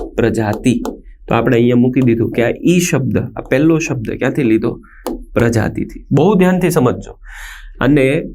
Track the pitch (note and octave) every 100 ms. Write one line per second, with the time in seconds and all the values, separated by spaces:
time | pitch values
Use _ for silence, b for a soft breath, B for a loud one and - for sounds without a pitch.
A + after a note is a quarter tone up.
0 | - - A2+ A2+ G#2+ G#2+ B2+ - - -
1 | b b - A2+ A#2 A#2 A#2+ B2 B2+ C3
2 | B2+ A2+ A2+ A#2+ A#2 - - F3+ F3 C#3
3 | B2 G#2+ - - - C3 D#3 D#3+ D#3 B2+
4 | A2 - B2 C3+ B2 A2 A#2+ - B B
5 | B - - A2 A#2 A#2 G#2+ - E2 -
6 | - C3+ F3 G3 F3+ F3+ F3+ D#3 B2 G2
7 | - - - B B B B B B2 D3
8 | C3 D#3 -